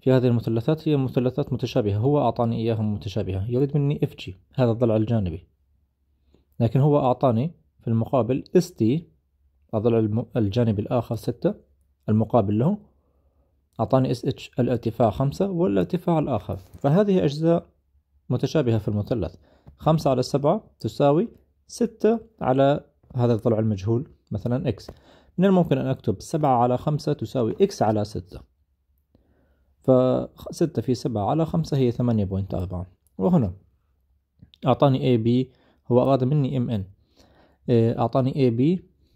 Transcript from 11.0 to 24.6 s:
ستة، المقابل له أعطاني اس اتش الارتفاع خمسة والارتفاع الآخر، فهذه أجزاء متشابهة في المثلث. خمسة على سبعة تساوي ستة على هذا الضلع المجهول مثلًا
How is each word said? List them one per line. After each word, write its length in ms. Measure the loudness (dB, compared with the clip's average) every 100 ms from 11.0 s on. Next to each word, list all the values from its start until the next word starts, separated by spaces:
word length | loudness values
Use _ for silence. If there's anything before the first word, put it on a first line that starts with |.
| -4
ستة، 400 | -6 -6 -4 -4 -4 _ _ _ _ -2
المقابل 500 | 0 2 0 2 0
له 200 | 0 -2 -8 _ _ _ _ _ _ _ _ -6
أعطاني 300 | 0 0 0
اس 140 | -2
اتش 260 | -4 -6 -10 -4
الارتفاع 520 | -2 -2 -4 0 0
خمسة 400 | 2 -4 -2 -4
والارتفاع 680 | -2 0 0 -2 -4 -2 -2
الآخر، 380 | 0 -4 -6 -10
فهذه 680 | -10 -6 0 2 2 2
أجزاء 420 | 0 0 0 0 -2 _ _ _ _ _ _
متشابهة 500 | -4 -2 0 0 0
في 100 | -2
المثلث. 480 | -4 -4 -4 -6 -10 _ _ -20 -4
خمسة 340 | 0 2 2
على 120 | 0
سبعة 480 | 0 0 0 0 -4 _
تساوي 480 | -10 0 2 2 0 -8 _ _ _
ستة 540 | -4 -4 0 0 0 -4 _
على 440 | -2 2 4 2 -4 _ _ 0
هذا 160 | 2
الضلع 240 | 2 2 0
المجهول 520 | 0 -2 -2 -2 -4 -16 _
مثلًا 380 | -8 -4 -4